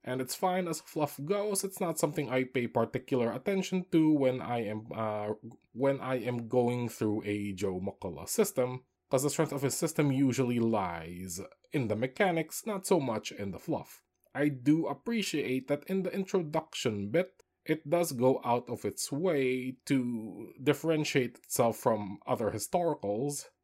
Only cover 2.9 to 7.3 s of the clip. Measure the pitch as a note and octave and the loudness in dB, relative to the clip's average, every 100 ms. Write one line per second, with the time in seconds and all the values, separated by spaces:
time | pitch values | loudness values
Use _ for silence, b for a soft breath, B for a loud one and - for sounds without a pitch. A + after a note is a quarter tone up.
2.9 | B2 - B2+ A#2 A#2 G#3 F#3+ F#3 F#3 F3 | -2 0 2 2 0 0 0 0 -2 2
3.9 | E3 D#3 D3+ C3 B2+ - A#2+ G#2 G#2+ A2+ | 4 6 6 4 2 -2 -2 -2 -4 -6
4.9 | - A2 G#2+ G#2 G#2+ A#2 - _ A2+ C#3 | -4 -2 -2 -4 -6 -8 -18 _ 0 0
5.9 | C#3 D3 C3 A#2 B2 A2+ B2 A#2+ B2 A#2 | 2 -2 -2 -2 -4 2 4 4 2 -4
6.9 | - A2 G#2 G2+ | -2 0 0 0